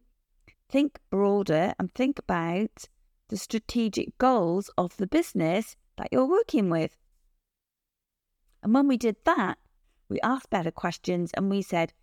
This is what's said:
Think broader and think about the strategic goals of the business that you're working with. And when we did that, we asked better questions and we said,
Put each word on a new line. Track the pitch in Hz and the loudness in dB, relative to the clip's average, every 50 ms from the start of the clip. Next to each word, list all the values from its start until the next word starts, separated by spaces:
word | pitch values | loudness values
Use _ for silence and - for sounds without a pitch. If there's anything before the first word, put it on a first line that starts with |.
| _ _ _ _ _ _ _ _ _ - - _ _ _ | _ _ _ _ _ _ _ _ _ -20 -20 _ _ _
Think | - 269 294 285 - - _ - | 0 0 0 0 -2 -8 _ -4
broader | - 196 202 202 202 202 190 - 156 156 175 - - - | -2 0 2 2 2 2 0 2 2 2 2 0 -2 -4
and | 190 180 - | -6 -6 -4
think | - 254 269 285 - | -2 -2 -2 -2 -4
about | - - 185 170 165 165 170 190 220 - _ - - - _ _ _ _ _ _ _ - | -4 -4 -2 -2 -2 -2 -2 -2 -4 -4 _ -10 -20 -20 _ _ _ _ _ _ _ -10
the | 220 | -10
strategic | 190 - - - 220 - - - 240 226 214 - - - - - - | -10 -8 -4 -6 -6 -4 -4 -2 -2 -2 -2 -2 -4 -6 -6 -2 0
goals | 247 262 262 220 175 170 175 196 202 - - - | 2 4 4 4 2 0 0 -2 -4 -4 -4 -4
of | 180 175 - | -4 -2 -2
the | - 196 185 | -6 -4 0
business | - 320 339 - - 196 160 160 175 208 220 - - _ _ _ _ | 0 0 0 0 -2 -2 0 0 0 -2 -2 -6 -10 _ _ _ _
that | - - - - | -12 -8 -2 2
you're | 247 262 277 | 2 2 4
working | 359 427 466 - - 240 202 175 | 4 2 2 2 2 0 2 2
with. | 165 160 160 - _ _ _ _ _ _ _ _ _ _ _ _ _ _ _ _ _ _ _ _ _ _ _ _ _ _ _ _ _ _ _ _ _ _ - | 2 0 -2 -4 _ _ _ _ _ _ _ _ _ _ _ _ _ _ _ _ _ _ _ _ _ _ _ _ _ _ _ _ _ _ _ _ _ _ -2
And | 214 226 | 2 4
when | 277 285 | 4 4
we | 285 254 | 4 2
did | 220 240 226 202 - - | 2 0 0 -2 0 0
that, | 320 349 349 196 175 - - _ _ _ _ _ _ _ _ _ - | 0 2 2 2 -2 -2 -6 _ _ _ _ _ _ _ _ _ -8
we | 202 - | -6 -2
asked | - 233 254 269 - - | 0 0 0 -2 -4 -2
better | 233 190 165 165 | -2 -2 -2 -2
questions | - - - 175 165 - - 185 180 175 175 170 - | -6 -4 -6 -6 -6 -4 -4 -2 -2 -2 -2 -2 -2
and | - 196 196 | -2 -2 0
we | 196 202 190 | 0 -2 -2
said, | - 185 170 165 - - _ | -2 -2 -2 -2 -2 -4 _